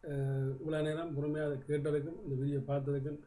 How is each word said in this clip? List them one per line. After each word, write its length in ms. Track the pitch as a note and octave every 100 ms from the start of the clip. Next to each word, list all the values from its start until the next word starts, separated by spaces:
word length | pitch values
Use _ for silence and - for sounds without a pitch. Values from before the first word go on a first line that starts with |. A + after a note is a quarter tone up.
அஹ், 560 | D#3+ C#3+ C3+ C3+ C3+ C3+
இவ்வளவு 240 | D#3 D#3
நேரம் 320 | D3+ D#3 E3+
பொறுமையாக 400 | C#3 D3 D3+ D3
கேட்டதுக்கும் 680 | C3+ C#3 D3 D3+ D3 D3+ E3+
இந்த 120 | E3+
வீடியோ 240 | C3 C#3 C#3
பார்த்ததுக்கும் 600 | C3+ C#3+ C3+ C#3+ C#3 D3